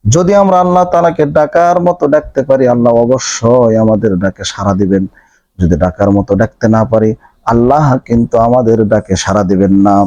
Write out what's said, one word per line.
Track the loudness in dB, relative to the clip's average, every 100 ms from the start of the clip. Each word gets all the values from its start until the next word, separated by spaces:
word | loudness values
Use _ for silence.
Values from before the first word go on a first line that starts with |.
যদি | 0 0 2 2
আমরা | 2 2
আল্লাহ | 2 0 0
তাআলাকে | 0 0 0 -2 0
ডাকার | 0 0 0 0 -2
মতো | -2 0
ডাকতে | -2 -2 -6 -2
পারি, | 0 2
আল্লাহ | 2 2 2
অবশ্যই | 0 -2 -4 -4 0 2 2 2
আমাদের | 0 0 0 -2
ডাকে | -4 -6 -12
সাড়া | -6 -4 -2
দিবেন। | 0 0 -2 _ _ _ _ -4
যদি | -2 0
ডাকার | -2 -2 0 0
মতো | 0 -2
ডাকতে | -2 _ -2
না | 0 0
পারি, | 0 0 -4 _ _ -2
আল্লাহ | 0 2 2 0 -2 -2
কিন্তু | -2 0 0 0
আমাদের | 0 2 0 2
ডাকে | 0 -2 -4
সাড়া | -2 -2 0
দিবেন | 0 2 2 2
না। | 0